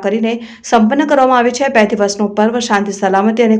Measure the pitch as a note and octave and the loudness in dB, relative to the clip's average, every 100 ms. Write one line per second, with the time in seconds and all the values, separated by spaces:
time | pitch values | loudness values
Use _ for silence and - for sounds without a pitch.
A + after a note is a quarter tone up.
0 | G3 A3 A3 A#3 - - - A#3 G#3+ C#4 | -2 -2 -2 -4 -10 -18 -2 2 2 2
1 | D4 C#4+ C4 B3+ A#3+ B3 C#4 B3+ G#3 G#3 | 0 2 2 2 0 0 0 2 0 0
2 | G3+ G3 G#3 G#3 G#3+ A#3+ A3+ G3+ G3+ G3 | -2 -2 -4 0 0 -2 -2 -2 -2 -4
3 | G3 G3 G#3 A3+ A3+ | 0 0 0 0 2